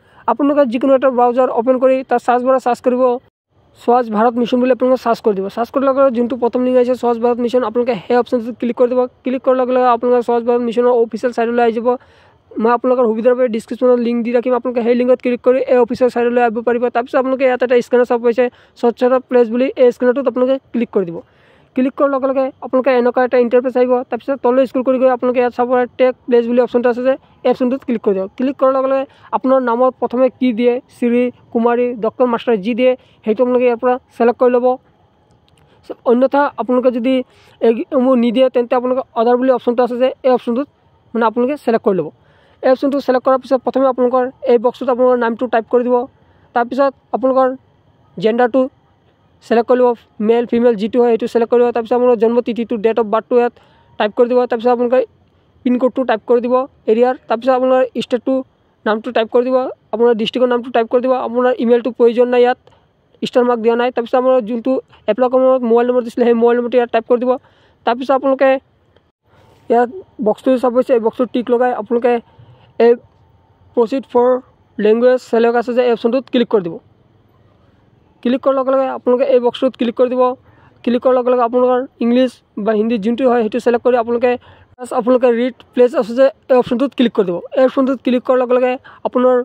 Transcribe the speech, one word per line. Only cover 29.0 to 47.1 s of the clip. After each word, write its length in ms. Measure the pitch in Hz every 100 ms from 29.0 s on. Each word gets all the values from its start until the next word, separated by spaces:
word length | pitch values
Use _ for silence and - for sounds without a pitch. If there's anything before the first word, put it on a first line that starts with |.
| 277 _ - 208
আপোনাৰ 240 | 262 262 247
নামত 240 | 233 254 -
প্ৰথমে 260 | 240 240 262 -
কি 100 | 254 214
দিয়ে, 160 | 240 240 - -
Siri, 260 | 240 240 247 - _
Kumari, 340 | 240 233 240 247 240
Doctor, 220 | 220 - 247
Master 240 | 226 - 220
যি 80 | 196 226
দিয়ে 140 | 254 254 _ _
সেইটো 160 | 226 262
আপোনালোকে 240 | 247 247 247
ইয়াৰ 100 | 233
পৰা 120 | 254 247 - -
ছিলেক্ট 220 | 233 220
কৰি 100 | 247
ল'ব। 120 | 247 254 254 _ _ _ _ _ _ _ _ _ _ - - -
অন্যথা 320 | 240 254 277 285 -
আপোনালোকে 300 | 233 247 254 240
যদি 160 | 240 262 - _ _ _
এইসমূহ 540 | 226 233 349 285 254 254
নিদিয়ে 220 | 233 220 262
তেন্তে 180 | 247 240 254
আপোনালোকে 240 | 247 254 - 233
other 140 | 226 247
বুলি 100 | 262 240
অপশ্যনটো 220 | - 240 240
আছে 100 | 240
যে, 60 | 254 - 269
এই 60 | 247
অপশ্যনটোত 320 | - 233 294 _ _ _ _
মানে 100 | 226 226
আপোনালোকে 260 | 226 247 294
ছিলেক্ট 220 | - 226 226
কৰি 100 | 185
ল'ব। 100 | 151 - _ _ _ _
এই 80 | 262
অপশ্যনটো 260 | 254 277 277 262
ছিলেক্ট 180 | 254 -
কৰাৰ 140 | 262
পিছত 180 | - 262 247
প্ৰথমে 200 | 254 269
আপোনালোকৰ 320 | 254 247 254 247 - -
এই 80 | 240
বক্সটোত 240 | 240 - 254
আপোনালোকৰ 240 | 240 254 247
নামটো 200 | 233 233 247
type 120 | 226 220
কৰি 100 | 247
দিব। 120 | 240 247 262 _ _ _ _
তাৰপিছত 380 | 247 240 262 277 - _